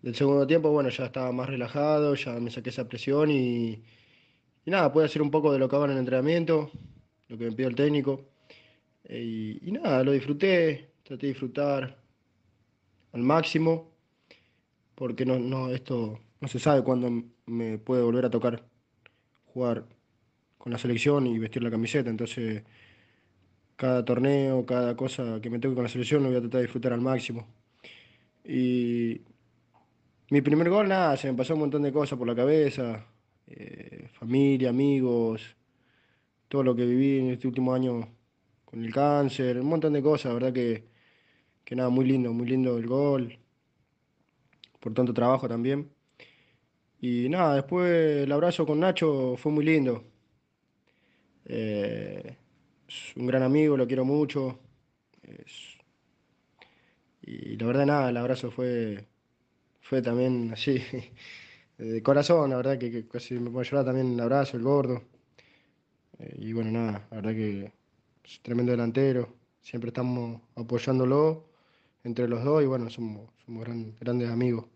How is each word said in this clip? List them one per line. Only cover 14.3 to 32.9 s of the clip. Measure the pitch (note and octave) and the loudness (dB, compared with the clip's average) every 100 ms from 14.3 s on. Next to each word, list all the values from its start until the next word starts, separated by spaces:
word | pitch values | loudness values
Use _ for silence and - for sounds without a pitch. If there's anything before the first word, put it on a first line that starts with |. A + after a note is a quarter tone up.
| - _ _ _ _ _ - | -20 _ _ _ _ _ -8
porque | B2+ A#2 C3 | -8 -2 0
no, | B2+ | 0
no, | B2 C3 B2+ | 0 -2 -4
esto | C3 - B2 A2 G#2+ _ _ | -6 -4 -4 -4 -8 _ _
no | C#3 | -8
se | A#2+ | -2
sabe | D#3 C#3 | 4 4
cuándo | B2+ B2+ B2 A#2+ A#2 _ - | 4 0 0 -4 -6 _ -8
me | A#2 A2+ A2 | -6 -4 -6
puede | A2 B2+ | -2 2
volver | A#2 A#2+ B2 | 2 2 0
a | |
tocar | A2+ A#2+ A#2 - _ _ _ - _ _ _ _ | 0 0 -4 -14 _ _ _ -20 _ _ _ _
jugar | B2+ B2 A#2 A#2 _ _ _ _ _ _ _ | -4 -2 -2 -6 _ _ _ _ _ _ _
con | - | -8
la | A#2+ | -6
selección | B2 A#2 C#3+ C#3+ B2+ | -2 0 2 2 2
y | A2+ | -2
vestir | A2+ B2 | -4 -4
la | A#2 | -4
camiseta, | A2+ A2+ D3 A#2+ | -2 -2 -2 -2
entonces | A2 A#2 - A2+ G#2+ - _ - _ _ _ _ _ _ _ _ - | -4 -6 -6 -6 -6 -10 _ -20 _ _ _ _ _ _ _ _ -6
cada | C3 B2+ | 0 0
torneo, | A#2 A#2+ C3+ C#3+ C3+ C3 A#2+ | 0 0 2 2 2 0 0
cada | B2 B2 A#2+ | 0 0 -2
cosa | C3 - A#2+ A2+ | -6 -4 -6 -6
que | A#2 | -6
me | A#2 | -4
toque | C3+ B2+ | -2 -2
con | |
la | A#2+ | -2
selección | B2 B2 D3 | -4 0 2
lo | C3+ | 2
voy | B2+ | 0
a | |
tratar | A#2 B2+ | 0 -2
de | A#2+ | -2
disfrutar | C#3+ B2 | -2 -2
al | A#2+ | 0
máximo. | B2+ C3 - A#2 A2 _ _ _ - - - _ _ _ | 0 -2 -4 -10 -12 _ _ _ -20 -20 -20 _ _ _
Y | - C3+ B2+ B2 A#2+ A#2+ A#2 A2+ - _ _ _ _ _ _ _ _ _ _ | -6 0 2 2 0 0 -2 -4 -12 _ _ _ _ _ _ _ _ _ _
mi | C#3+ | 2
primer | C#3 D3+ E3+ | 4 4 4
gol, | G3+ G3+ | 4 4
nada, | F#3+ E3+ C3+ | 4 2 2
se | C#3 | -2
me | B2 | -2
pasó | B2+ | 0
un | D#3+ | 0
montón | D3 D3 | 0 0
de | C#3+ | 0
cosas | C#3 C#3+ C3 | 0 -2 -2
por | A#2+ | -2
la | A#2+ | 0
cabeza, | C3 D#3 C#3+ - A#2+ | 4 4 2 0 -6